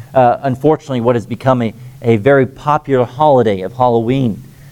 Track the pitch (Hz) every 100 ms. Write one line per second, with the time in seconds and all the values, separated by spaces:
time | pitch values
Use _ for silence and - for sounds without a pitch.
0 | - 135 123 104 139 131 151 151 - 127
1 | 117 120 113 117 135 127 113 - - -
2 | 120 113 123 139 127 - 147 151 - 131
3 | 120 - 156 131 110 95 92 - 127 117
4 | 113 135 123 - - - -